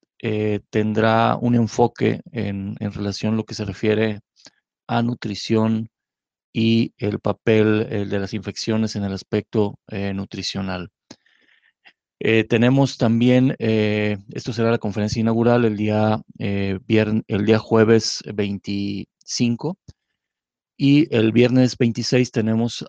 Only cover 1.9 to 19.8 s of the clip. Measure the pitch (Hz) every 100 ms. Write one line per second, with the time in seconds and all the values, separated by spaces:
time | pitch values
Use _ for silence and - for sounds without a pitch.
1.9 | - 113 113 - 113 104 98 98 107 107
2.9 | 101 101 98 107 110 107 110 101 95 110
3.9 | 107 110 104 _ _ - _ _ _ -
4.9 | 117 117 120 107 98 - 110 110 110 113
5.9 | _ _ _ _ _ _ 113 113 113 123
6.9 | - 104 104 104 98 - 110 107 107 113
7.9 | 104 98 101 98 107 98 - - 110 110
8.9 | 107 98 95 - 107 - 113 101 - -
9.9 | 104 98 98 98 98 92 98 95 90 90
10.9 | _ _ - _ _ _ _ _ _ _
11.9 | _ _ - 107 113 110 117 120 135 135
12.9 | - 117 113 123 127 131 - 110 110 107
13.9 | 107 104 104 104 117 - 113 113 117 107
14.9 | 104 104 117 113 113 117 120 117 104 107
15.9 | 107 110 107 - - 104 101 98 95 -
16.9 | 110 107 110 - 104 104 110 - 113 110
17.9 | 113 - - - 104 101 101 - 101 101
18.9 | 98 - _ - - 120 117 147 190